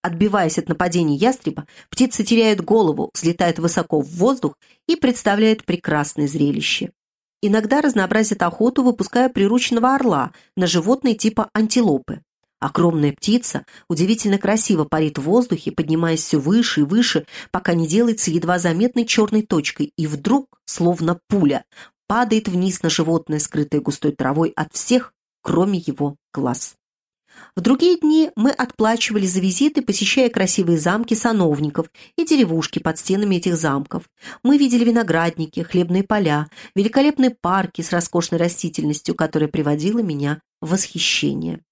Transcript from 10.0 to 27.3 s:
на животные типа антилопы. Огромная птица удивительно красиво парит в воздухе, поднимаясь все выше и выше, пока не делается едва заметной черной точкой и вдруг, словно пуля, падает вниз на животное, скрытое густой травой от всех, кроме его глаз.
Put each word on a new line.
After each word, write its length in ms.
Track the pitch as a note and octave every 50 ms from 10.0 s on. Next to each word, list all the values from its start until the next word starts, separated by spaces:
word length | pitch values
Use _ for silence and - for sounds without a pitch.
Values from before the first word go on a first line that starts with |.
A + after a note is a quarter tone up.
| C4+ A#3+ F3 C#3+ B2+ - - - _ _ _
на 100 | - F#3
животные 480 | F3 F3 F3+ D#3+ G3 B3+ C4 - C4 A3+
типа 360 | A3 - A3 A3 - G#3+ - _
антилопы. 720 | G#3+ A3 A3 - B3 A#3+ G3+ D3 C3 - - - - _ _ _ _ _ _ _ _
Огромная 540 | - C3+ - - E3 F3 E3 D#3+ D3 C#3+ C#3+
птица 540 | _ - - G#3+ A#3+ A#3+ - - D3+ - _ - - _
удивительно 520 | _ E3+ D3+ E3+ F#3+ A3+ A3 - G#3 G3 G3
красиво 460 | - G3 G#3 A3 - - G#3 D#3+ D3+
парит 340 | D3 - D#3 D#3+ D3+ D3 D3
в 60 | C3+
воздухе, 460 | D3+ F#3+ A#3+ B3 A#3+ F3+ - - -
поднимаясь 540 | B2+ - D#3+ D3 D#3+ E3 E3 E3 D#3+ D#3 -
все 160 | - - D3+
выше 400 | C3 D3+ G3 A#3 A#3 - - D#3
и 40 | D3
выше, 420 | C#3+ F3+ A3+ A#3+ - - - - _ - - - _
пока 240 | - F3+ - - E3+
не 120 | E3+ E3
делается 440 | D#3 D#3 G#3+ A#3+ A#3 A3 A3 - -
едва 280 | D#3 E3+ D#3+ E3 F3+ F3+
заметной 460 | F3 F3 E3 E3+ G#3+ B3 - A#3+ A#3
черной 380 | A3+ - - G#3+ G#3 A3 G#3+ G#3+
точкой 500 | _ - D#3+ C#3 - - - D3 C#3+ _ -
и 80 | D#3+
вдруг, 400 | D3+ D3+ C#3+ C#3+ G3 A#3+ C#4+ C4+ _ _ _ _
словно 560 | - - - E3+ F3 F3 E3+ E3 D#3+ F3 F3 _ _
пуля, 380 | G#3+ G3+ E3+ C#3+ C#3+ - - _ _ - - - _ _ _
падает 420 | _ G#3+ A3+ B3 G#3+ A3 A3 A3 G#3
вниз 340 | F3 F3+ F3+ F#3+ F#3 - -
на 60 | E3
животное, 520 | D#3+ - E3 D#3+ E3 D#3+ D#3+ - D#3 D3+
скрытое 420 | D3 - - D#3 D3 D3 - D3 -
густой 300 | - C#3+ - - D3 C#3+
травой 380 | _ C3 C3 C#3 D#3 E3 D#3 -
от 160 | - D#3 - -
всех, 400 | - - - A#3+ B3+ B3 - _ _ _ _ _ _ _
кроме 400 | - - E3 F#3 G3+ G3+ F3 E3
его 320 | - C3+ - D3 D3 D3 _ _ _ -
глаз. 440 | D3 C3 B2+ B2 C#3+ - - - _ _ _ _ _ _ _ _ _ _ _